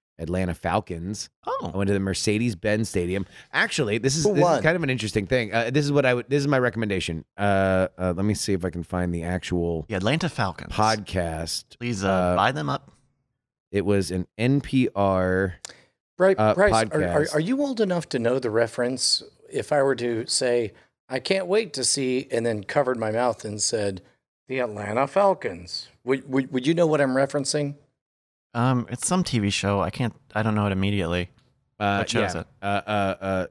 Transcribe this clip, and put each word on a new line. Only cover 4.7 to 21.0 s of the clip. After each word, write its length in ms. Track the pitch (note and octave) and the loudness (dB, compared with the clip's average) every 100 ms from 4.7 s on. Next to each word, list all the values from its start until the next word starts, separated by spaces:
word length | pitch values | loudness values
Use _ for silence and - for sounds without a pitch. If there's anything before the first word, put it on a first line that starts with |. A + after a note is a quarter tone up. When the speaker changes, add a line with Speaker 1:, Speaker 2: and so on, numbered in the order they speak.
| F3 | 0
Speaker 1:
of 80 | |
an 60 | D3 | 0
interesting 360 | B2+ G#2+ A2 G2 | -2 -2 -2 0
thing. 280 | B2+ G#2+ | 0 0
Uh, 160 | A2+ A#2 | -2 0
this 140 | C#3 C#3+ | 0 2
is 60 | |
what 120 | C#3+ C3 | 2 2
I 100 | B2 | 0
would, 100 | A#2+ | 0
this 140 | C#3+ | 0
is 80 | C#3 | 2
my 100 | C3+ | 2
recommendation. 640 | B2 A2+ G#2+ F#2+ E2+ E2 - - | 2 0 -2 -2 -2 -6 -10 -2
Uh, 500 | G2+ G2 F#2+ F#2 F#2 - | 2 4 4 2 0 0
uh, 160 | F#2 | -2
let 120 | F2 G2+ | 0 0
me 80 | |
see 180 | G2 - | 0 0
if 140 | F#2+ F2+ | -2 -2
I 60 | |
can 120 | E2+ | -6
find 320 | E2+ F2+ F2+ E2+ | -4 -2 -2 -2
the 80 | |
actual 600 | E2+ F2+ - F2+ E2+ E2 D2+ | -2 -4 -2 -2 0 -2 -4
Speaker 2:
The 80 | G2 | -2
Atlanta 320 | G2+ D#3 E3+ | 0 0 -2
Falcons. 460 | - G2 - - | -2 -4 -4 -8
Speaker 1:
podcast. 1040 | - G#2+ A2 F#2+ F#2 E2+ D#2+ E2 - - - | 0 2 2 -2 -4 -2 -4 -6 -8 -10 -8
Speaker 2:
Please, 240 | A#2+ G#2 | -4 0
uh, 60 | G2 | 2
Speaker 1:
Uh, 260 | F#2+ F2+ F2+ | 2 4 4
Speaker 2:
buy 160 | G#2+ | 2
them 180 | C#3+ D3 | 0 -4
up. 220 | C#3 - _ _ _ _ _ _ _ _ | -6 -8 _ _ _ _ _ _ _ _
Speaker 1:
it 140 | G2 F#2 | -2 2
was 260 | G2+ F2 | 2 0
an 160 | F#2 - - | -4 -6 -2
N 220 | A#2+ C#3 | 2 2
P 300 | - C3+ B2+ | 2 2 2
R, 600 | G2+ G2+ F#2 F#2 F#2 F#2+ E2 - - _ _ _ - | 2 2 4 2 2 0 -4 -16 -20 _ _ _ 2
Speaker 3:
Bri-, 180 | F#3+ G3 | 4 6
Speaker 1:
uh, 200 | - - | 4 4
Speaker 3:
Bryce, 180 | G3+ | 4
are, 40 | A2+ | 4
are, 80 | A2 | 2
Speaker 1:
podcast. 460 | D#3 - D#3+ D#3 D3+ | 0 0 0 0 0
Speaker 3:
are 40 | |
you 220 | E3+ C4+ | 0 0
old 180 | C#4+ A#3 | -2 0
enough 300 | G3+ F3 - | 0 0 -2
to 100 | B2+ | -2
know 180 | A#2 C3 | 0 0
the 120 | B2 | 0
reference? 720 | A2 A#2 - B2 C3 - - - _ - | 0 0 0 -4 -2 -2 -2 -4 _ -8
If 220 | C#3+ G#2 | -8 0
I 100 | D3 | 2
were 120 | C#3 B2 | 2 2
to 300 | A#2+ A2+ B2 | -2 -2 -2
say, 460 | - B2+ A#2+ G#2+ - _ _ | -2 0 0 -2 -8 _ _